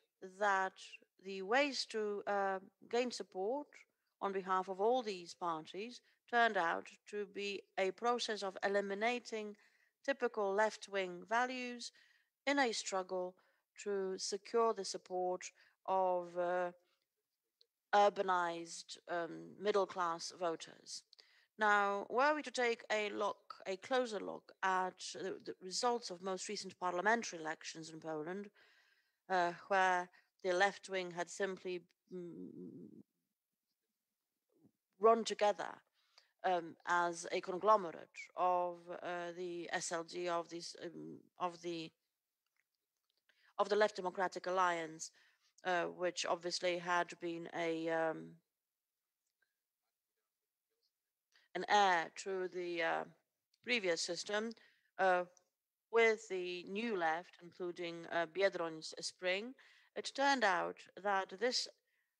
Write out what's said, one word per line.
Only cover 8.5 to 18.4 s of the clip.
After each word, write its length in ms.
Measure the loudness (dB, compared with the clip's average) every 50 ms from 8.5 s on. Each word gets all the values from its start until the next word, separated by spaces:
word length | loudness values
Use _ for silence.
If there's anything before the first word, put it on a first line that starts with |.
| -4 -2 0
eliminating 920 | 2 2 2 2 0 0 0 0 0 0 -2 -4 -6 -6 -6 -6 -8 -10 -14 _ _ _ _ _ _ _ _ -4
typical 500 | -4 -2 0 0 0 0 0 2 2 4
left-wing 680 | 4 4 4 2 -2 -8 -4 -2 -2 -2 -2 -4 -8 -6 0
values 640 | 2 2 2 2 0 -4 -6 -6 -6 -8 -10 -12 -14 -16 -20 _ _ _ _ _ _ _ _
in 120 | 2 4 4
a 140 | 4 4 2
struggle 640 | 0 -2 -2 -2 -2 -2 -2 -2 -2 -2 -4 -6 _ _ _ _ _ _ _ _ -10 -6
to 340 | -2 -2 -2 -2 -2 -2
secure 560 | -4 -4 -4 -4 -6 -6 0 2 4 4 4 4
the 120 | 0 -2
support 680 | -6 -6 -8 -8 -6 -4 -2 0 0 0 -2 -4 -10 -16 _ -20 _ _ _ -4
of, 520 | 0 2 4 4 4 2 0 -2 -2 -2 -2
uh, 320 | 0 0 0 0 0 -2 -4 -8 _ _ _ _ _ _ _ _ _ _ _ _ _ _ _ _ _ _ _ _ _ _ 6
urbanized, 1040 | 6 6 6 6 4 2 2 2 2